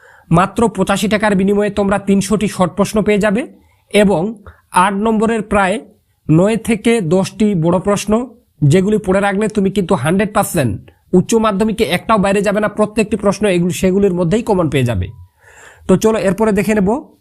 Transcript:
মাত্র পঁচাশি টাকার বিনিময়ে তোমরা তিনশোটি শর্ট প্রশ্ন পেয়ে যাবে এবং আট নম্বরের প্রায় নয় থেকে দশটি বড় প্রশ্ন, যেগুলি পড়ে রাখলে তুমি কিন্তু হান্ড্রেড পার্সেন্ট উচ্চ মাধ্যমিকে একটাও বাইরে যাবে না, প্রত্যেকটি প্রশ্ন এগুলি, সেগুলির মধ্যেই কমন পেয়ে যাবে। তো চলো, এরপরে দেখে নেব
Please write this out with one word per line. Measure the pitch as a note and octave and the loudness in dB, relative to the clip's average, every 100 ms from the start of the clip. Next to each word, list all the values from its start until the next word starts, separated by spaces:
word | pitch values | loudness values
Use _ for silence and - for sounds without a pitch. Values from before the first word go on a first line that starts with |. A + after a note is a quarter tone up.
| - - - | -20 -18 0
মাত্র | E3 G3+ - A#3 | 2 2 0 -2
পঁচাশি | F#3+ F#3 G3 G#3+ | 0 -2 -2 -2
টাকার | G#3 F#3 F#3+ | 0 0 0
বিনিময়ে | G3 G3+ G#3 | 0 0 -2
তোমরা | G#3 G3 G3+ | -2 -2 -2
তিনশোটি | G3 G3 F#3+ G#3 G#3 | 0 0 0 -2 -2
শর্ট | - F3 | 0 -2
প্রশ্ন | - G3 A3 | 0 -2 0
পেয়ে | G3+ G#3 | 0 2
যাবে | G#3+ G3+ E4+ - _ _ _ | 0 -2 -4 -12 _ _ _
এবং | G3+ G3+ E3 G3+ A3+ - - _ | 2 2 2 -2 -8 -18 -20 _
আট | F3 G3 | 0 0
নম্বরের | G3 A3+ A3 A3+ A3+ | 0 -2 0 0 -2
প্রায় | G#3+ G#3 F#3+ A3+ - _ _ _ - | -2 0 0 -2 -8 _ _ _ 0
নয় | D#3+ G3+ A3+ | 2 4 0
থেকে | A3+ A3 A#3 A#3 | -2 -2 0 0
দশটি | D#3 F#3 F#3 - G#3+ | 0 0 -2 -2 0
বড় | F#3 E3 F3+ | 0 0 0
প্রশ্ন, | G3+ G3 G#3+ A3 B3+ - _ _ | 0 -2 0 -2 -4 -12 _ _
যেগুলি | C#3+ F#3 F#3+ G#3+ | 2 2 2 0
পড়ে | F#3+ F#3+ | 0 0
রাখলে | G3+ G3 G#3+ | 0 0 -2
তুমি | G#3 F#3+ | -2 -2
কিন্তু | G3+ E3+ | -2 -2
হান্ড্রেড | E3+ D3 F#3+ G3+ | 0 0 0 0
পার্সেন্ট | G#3 - E3+ A#2+ F#2+ - _ _ | -2 -2 -2 -2 -4 -12 _ _
উচ্চ | F#3 - | 0 2
মাধ্যমিকে | A3+ A3 G3 A3 A3 | 0 0 0 -2 -2
একটাও | E3 F3 - A3 | -2 -2 0 0
বাইরে | G3 G3+ | 2 0
যাবে | G3+ G3+ | 0 0
না, | G#3 | -2
প্রত্যেকটি | G#3+ G#3 A3+ G#3+ A3 | -2 -2 -2 -2 -2
প্রশ্ন | G#3 F#3+ G#3 | -2 0 0
এগুলি, | F3 F3 | 0 0
সেগুলির | C#3+ F#3+ F#3+ G3+ | 0 0 2 0
মধ্যেই | F3+ E3+ G#3+ | 0 0 0
কমন | A#3 F#3 D#3 | 0 0 0
পেয়ে | C#3+ | 0
যাবে। | A#2+ F#2+ F#2 - - _ _ - - - - | 0 -2 -6 -10 -20 _ _ -20 -20 -8 0
তো | F#3 | 2
চলো, | A3 A3 | 2 2
এরপরে | F#3+ F3+ A3 | 0 0 0
দেখে | G3+ G3+ | 0 0
নেব | G#3+ F#3 C4+ - _ | 0 0 -2 -6 _